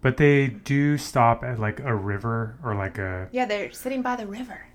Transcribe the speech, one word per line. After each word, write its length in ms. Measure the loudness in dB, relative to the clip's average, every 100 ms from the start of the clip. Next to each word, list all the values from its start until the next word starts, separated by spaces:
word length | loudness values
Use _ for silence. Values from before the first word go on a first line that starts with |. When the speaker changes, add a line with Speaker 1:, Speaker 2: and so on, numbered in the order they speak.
Speaker 1:
but 160 | 0 6
they 300 | 6 6 2
do 500 | -2 -2 2 2 0
stop 460 | 0 4 6 4
at, 160 | 0 -2
like, 220 | -2 -2
a 120 | -2
river 640 | -2 -2 -4 -2 -2 -4 -6
or, 120 | -4 -2
like, 220 | -4 -4
a 300 | -6 -6 -6
Speaker 2:
Yeah, 140 | -4 -2
they're 260 | -4 -6
sitting 280 | -8 -6 -4
by 140 | -2
the 140 | -4 -6
river. 360 | -10 -12 -14 -20